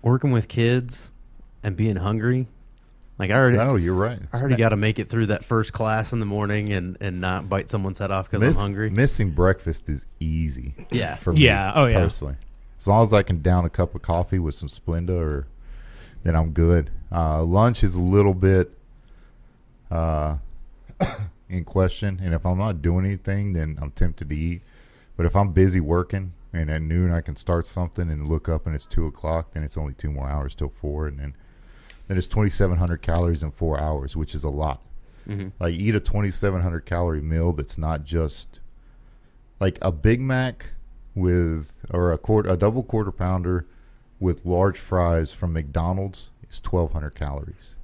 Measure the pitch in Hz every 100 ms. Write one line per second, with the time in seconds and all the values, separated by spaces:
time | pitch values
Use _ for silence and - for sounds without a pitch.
0 | 117 127 143 123 - - 117 123 123 -
1 | - - - - - - 104 92 110 95
2 | 95 110 110 127 123 - - - _ -
3 | - - 92 117 127 120 127 120 85 92
4 | 107 117 - 117 135 120 113 104 107 110
5 | 104 117 110 104 - 113 107 - 110 110
6 | 107 120 104 101 104 104 104 101 90 92
7 | 101 90 92 92 98 98 - 104 95 95
8 | 98 98 95 92 120 - 101 98 110 98
9 | 139 - 101 76 90 95 - 80 - 71
10 | - - 80 80 80 64 65 - - 120
11 | 87 73 - 87 131 101 95 156 131 107
12 | 85 - 73 69 - - - - 98 107
13 | 113 104 98 87 80 90 85 - 87 -
14 | - 85 90 95 80 71 73 - - 85
15 | 87 90 80 73 69 - - - - -
16 | - - - 80 80 76 82 85 76 -
17 | - 87 80 78 82 95 117 117 101 87
18 | 90 98 101 90 95 95 87 - - -
19 | - - - - - _ _ _ - 82
20 | 82 76 76 73 - - - - - -
21 | 185 - 98 - - 92 80 98 92 -
22 | 101 92 95 82 90 90 107 87 85 87
23 | 95 98 - 98 101 85 78 69 73 -
24 | 87 - 73 76 82 87 - - - -
25 | _ - 85 98 101 82 95 90 76 85
26 | 90 98 92 85 - 82 78 78 78 82
27 | 90 85 - 71 - 87 82 - 87 -
28 | 87 76 73 80 - 80 82 76 - -
29 | 80 - 78 82 80 80 76 - 73 67
30 | 78 69 67 73 69 - 71 - 76 73
31 | 78 69 69 - - - - - - -
32 | - 92 - 107 104 - 98 87 87 82
33 | - 85 87 80 76 - 82 71 76 76
34 | 67 76 73 73 73 71 76 69 - -
35 | - - - 101 95 - 87 85 104 104
36 | - 104 101 90 101 92 87 85 - 85
37 | 87 78 76 80 85 76 69 - 78 78
38 | 73 85 78 - - - - - - -
39 | - - - - - - 95 - 95 80
40 | 110 123 135 127 127 123 - - - -
41 | - 98 90 90 85 80 76 - - 87
42 | 87 80 - 107 92 92 101 120 117 110
43 | 98 - 90 92 87 90 - - - -
44 | _ - 92 82 87 87 98 90 - 92
45 | 87 85 78 - 90 80 71 76 82 95
46 | 98 - - - - - - 92 80 73
47 | 76 - 73 71 73 - - -